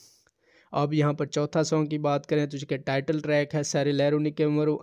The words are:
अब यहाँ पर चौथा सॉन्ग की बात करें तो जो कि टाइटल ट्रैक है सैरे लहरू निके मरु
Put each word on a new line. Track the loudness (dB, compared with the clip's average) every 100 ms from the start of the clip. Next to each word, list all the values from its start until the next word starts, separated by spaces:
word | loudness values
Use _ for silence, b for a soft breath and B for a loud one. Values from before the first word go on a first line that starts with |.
| -20 _ _ _ b b b
अब | -2 0
यहाँ | 2 2
पर | 0 -4
चौथा | -2 -2 0
सॉन्ग | 0 0 0
की | -2
बात | 0 -2 0
करें | -2 -2
तो | -6
जो | -6
कि | -6
टाइटल | -2 -2 0 -2
ट्रैक | 0 0 0
है | -2
सैरे | -2 0 0
लहरू | 2 2 2
निके | 0 0 0
मरु | 2 2 0